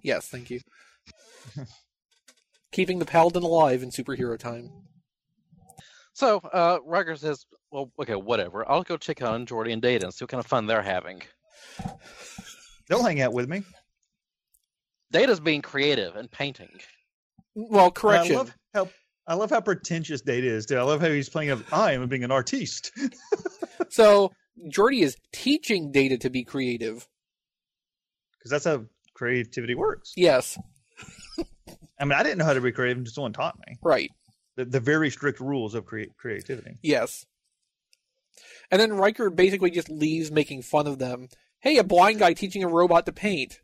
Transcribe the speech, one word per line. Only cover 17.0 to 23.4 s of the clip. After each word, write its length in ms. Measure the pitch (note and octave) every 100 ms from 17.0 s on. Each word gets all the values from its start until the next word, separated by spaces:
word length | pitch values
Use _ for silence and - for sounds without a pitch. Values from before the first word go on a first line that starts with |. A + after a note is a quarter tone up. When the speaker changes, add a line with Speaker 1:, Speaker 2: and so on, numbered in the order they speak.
| _ _ _ _ _ G#3
Speaker 1:
Well, 300 | A3 G#3 F3+
Speaker 3:
And 60 |
I 80 | -
Speaker 1:
correction. 360 | G#3+ G3+ F3 D#3+
Speaker 3:
love 180 | C4 - _
how, 160 | G#3 F#3 _ _ _ -
I 80 | E3+
love 140 | G#3
how 100 | A3+
pretentious 600 | G#3+ F3+ - E3 D#3 C#3
Data 260 | - B2 B2+
is, 180 | A2 G#2+
too. 100 | C3
I 40 |
love 180 | B2+ D3+
how 60 | E3+
he's 220 | D3 C3
playing 220 | E3 D3
up, 80 | B2+ -
"I 220 | D#3 G#3+
am 140 | C3 B2+
being 140 | C3
an 80 | B2
artiste." 600 | C3+ - C4+ D#3 - - -
<laughs> 40 | C#4 - - -